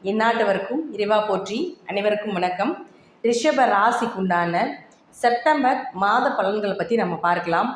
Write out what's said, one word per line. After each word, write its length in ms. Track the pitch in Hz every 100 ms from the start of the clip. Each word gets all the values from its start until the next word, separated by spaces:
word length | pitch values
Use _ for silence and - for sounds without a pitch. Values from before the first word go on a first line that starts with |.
எந்நாட்டவர்க்கும் 760 | 190 214 226 226 208 190 - 285 311
இறைவா 260 | 208 208 214
போற்றி. 380 | 208 190 190 220 349 - -
அனைவருக்கும் 500 | 196 208 208 214 185
வணக்கம். 360 | 180 180 226 - - - - _
ரிஷப 420 | 233 233 302 269 240
ராசிக்குண்டான 840 | 202 220 240 226 196 190 175 170 170 262 - - _ _
செப்டம்பர் 680 | - - 240 320 302 254 262 -
மாத 320 | 180 202 226 277
பலன்களை 440 | - 196 214 202 190
பத்தி 200 | 170 226
நம்ம 220 | 180 165
பார்க்கலாம். 500 | 175 170 165 170 233